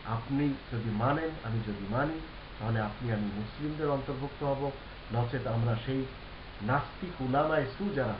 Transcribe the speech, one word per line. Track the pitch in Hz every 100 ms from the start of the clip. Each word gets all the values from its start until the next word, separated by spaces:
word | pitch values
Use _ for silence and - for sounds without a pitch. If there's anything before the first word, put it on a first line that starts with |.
আপনি | 104 113 117 139 147
যদি | 131 - 117 113
মানেন, | 104 123 156 160 156
আমি | 113 113 110
যদি | 98 98
মানি, | 120 151 160 - - - -
তাহলে | 110 113
আপনি | 107 110 123
আমি | 107 104
মুসলিমদের | 101 113 - 151 156 151
অন্তর্ভুক্ত | 135 127 127 139 -
হব, | 147 139 139 - - - -
নচেত | 113 117 139 113
আমরা | 113 117 110 127
সেই | 135 131 - - - - -
নাস্তিক | 104 143 - - 180 -
উলামায়ে | 127 139 156 156 139 -
সু | 202
যারা | 139 107